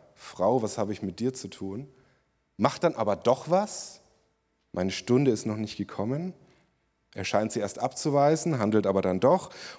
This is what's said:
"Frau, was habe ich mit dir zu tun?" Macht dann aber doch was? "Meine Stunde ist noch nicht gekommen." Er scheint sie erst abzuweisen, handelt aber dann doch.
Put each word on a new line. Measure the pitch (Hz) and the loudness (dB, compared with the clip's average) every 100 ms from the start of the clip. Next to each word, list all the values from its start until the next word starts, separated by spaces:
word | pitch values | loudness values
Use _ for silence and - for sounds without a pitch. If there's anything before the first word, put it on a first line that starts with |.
| _ | _
"Frau, | - - - 110 127 | -20 -14 0 2 2
was | 107 - | 0 -2
habe | 104 | -4
ich | 98 | -4
mit | 95 87 | -6 -4
dir | 123 | -4
zu | 131 95 | -4 -10
tun?" | - 98 107 143 _ _ _ _ _ _ - | -10 -10 -10 -12 _ _ _ _ _ _ 0
Macht | 104 - | 0 2
dann | 170 | 0
aber | 135 104 98 | 0 0 2
doch | 117 131 151 | 2 2 2
was? | 185 208 - - - _ _ _ _ _ _ _ | 0 0 -6 -12 -16 _ _ _ _ _ _ _
"Meine | 90 92 | -4 -2
Stunde | - - 123 139 | -2 2 4 4
ist | 107 110 | 2 -2
noch | 107 | -4
nicht | 107 - | -6 -8
gekommen." | 98 - 107 143 185 - _ _ _ _ _ _ _ - | -8 -4 -4 -4 -6 -12 _ _ _ _ _ _ _ -10
Er | 95 | -2
scheint | 104 110 | 0 0
sie | 117 | -2
erst | 101 - | -6 -4
abzuweisen, | 127 - 156 139 143 156 175 131 | -6 -2 0 4 4 2 0 0
handelt | 104 107 98 | 2 4 4
aber | 95 | 2
dann | 92 92 | 2 4
doch. | 123 185 - - - | 4 4 0 -14 -18